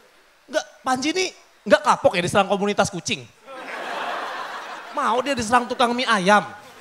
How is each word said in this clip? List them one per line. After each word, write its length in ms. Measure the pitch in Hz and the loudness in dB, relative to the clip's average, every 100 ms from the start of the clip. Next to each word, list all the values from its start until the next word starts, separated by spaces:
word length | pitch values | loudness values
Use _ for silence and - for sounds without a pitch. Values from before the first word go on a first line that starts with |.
| _ _ _ _ - | _ _ _ _ -6
Nggak, 200 | 311 - - 262 | -6 -6 -10 -4
Panji 240 | 254 285 | -2 0
nih 240 | 359 349 - _ _ 208 | -2 -4 -6 _ _ 2
nggak 160 | 294 | 4
kapok 320 | 277 185 - | 4 4 4
ya 80 | 175 | 2
diserang 240 | 175 208 190 | 2 2 2
komunitas 480 | 196 202 202 196 | 2 0 2 0
kucing. 320 | 170 - 156 113 _ - - - - - - - - - - - - - - - | -2 -6 -6 -8 _ -20 -16 -12 -10 -8 -8 -6 -6 -8 -10 -10 -12 -12 -14 -10
Mau 240 | 294 247 240 262 | -4 0 0 0
dia 80 | |
diserang 320 | 247 214 247 240 | -2 2 2 2
tukang 240 | 247 240 | 0 0
mie 160 | 240 254 | 2 2
ayam. 400 | 214 180 208 - - - - | 2 6 4 2 -14 -20 -20